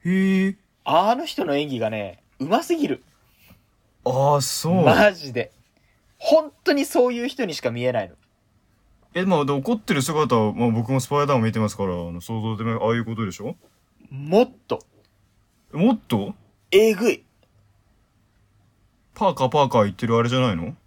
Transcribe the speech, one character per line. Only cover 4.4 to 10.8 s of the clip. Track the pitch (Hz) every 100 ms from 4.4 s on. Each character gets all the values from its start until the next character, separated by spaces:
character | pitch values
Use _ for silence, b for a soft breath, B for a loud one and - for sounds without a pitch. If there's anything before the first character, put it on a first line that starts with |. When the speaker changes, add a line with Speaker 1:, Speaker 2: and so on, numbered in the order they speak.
Speaker 1:
そ | 135 - 160
う。 | 180 151
Speaker 2:
マ | - 208
ジ | 180 143
で。 | 120 110 _ _ _ _ _ _ _
本 | - 311 311 -
当 | -
に | 285
そ | 277 330 247
う |
い | 240
う | 240
人 | - 214
に |
し | 143
か | 123
見 | 120
え | 123
な | 120
い | 92
の。 | - _ _ _ _ _ _ _ _ _
Speaker 1:
え、 | 175
ま | 190 170
あ、 | 139
で、 |
怒 | 143 135
っ | 226
て | -
る | 156
姿 | 131 151 143 120
は、 | 107
ま | 110 120
あ、 |
僕 | 113